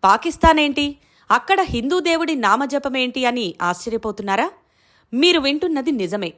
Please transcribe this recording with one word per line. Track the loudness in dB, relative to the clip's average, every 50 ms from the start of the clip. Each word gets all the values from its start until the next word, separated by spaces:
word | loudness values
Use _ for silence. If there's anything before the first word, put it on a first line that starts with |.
| 6
పాకిస్తాన్ | 6 4 4 2 -4 -4 4 4 4 6 6
ఏంటి, | 2 0 0 -2 -4 -4 -6 _ _ _ _ _ _ _
అక్కడ | 0 0 2 0 0 2
హిందూ | 2 0 -2 -4 -2 0 -2 0
దేవుడి | 0 0 0 0 0 -2 -2
నామజపమేంటి | 0 2 2 2 2 0 -2 -4 -4 -4 -2 -2 -2 -2 -2 -2 -2 -2
అని | 0 0 0 -4 -6 -6 _
ఆశ్చర్యపోతున్నారా? | -2 -2 -2 -4 -6 -6 -6 -6 -6 -6 -8 -6 -4 -2 -2 0 -2 -2 -4 _ _ _ _ _ _ _ _ _ _ _ -2
మీరు | 0 2 2 2 2
వింటున్నది | 0 0 -2 -2 -2 -2 -2 -2 -2 -2
నిజమే. | -2 -2 -2 -4 -4 -4 -6 -6 -10